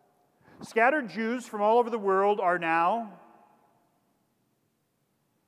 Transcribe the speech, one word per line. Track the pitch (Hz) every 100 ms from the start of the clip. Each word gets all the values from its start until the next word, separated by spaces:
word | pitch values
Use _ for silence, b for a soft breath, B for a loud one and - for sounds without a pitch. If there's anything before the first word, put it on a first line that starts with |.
| _ _ _ _ B B
Scattered | - 220 240 311 233
Jews | 170 226 247 233
from | 214
all | 208 233
over | 226
the | 226
world | 196 190 202 208
are | 185 175
now, | 165 165 170 226 220 185 - - _ _ _ _ _ _ _ _ _ _ _ _ _ _ _ _ _ _ _ _